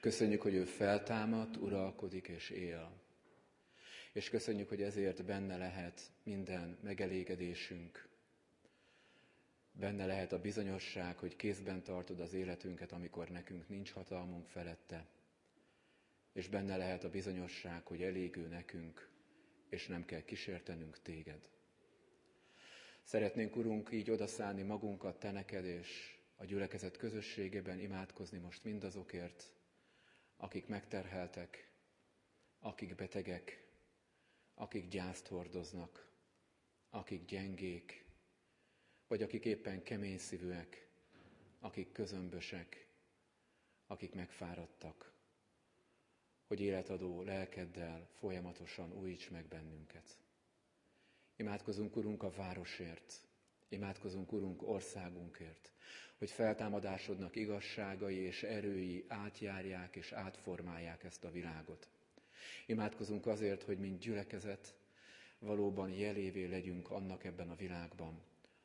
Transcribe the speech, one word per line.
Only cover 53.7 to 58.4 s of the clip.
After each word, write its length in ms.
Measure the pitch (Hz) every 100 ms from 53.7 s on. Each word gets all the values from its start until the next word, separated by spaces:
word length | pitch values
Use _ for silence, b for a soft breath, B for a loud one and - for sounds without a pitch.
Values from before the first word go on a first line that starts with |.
| 98 101 95 101 95 90
Urunk, 360 | 107 95 87 101
országunkért, 1040 | 101 - 98 90 87 87 - 82 80 - - B B B B
hogy 120 | 104
feltámadásodnak 1080 | - 113 107 107 101 101 95 - 95 92 -
igazságai 800 | 107 104 - - 101 98 101 95
és 260 | 92 87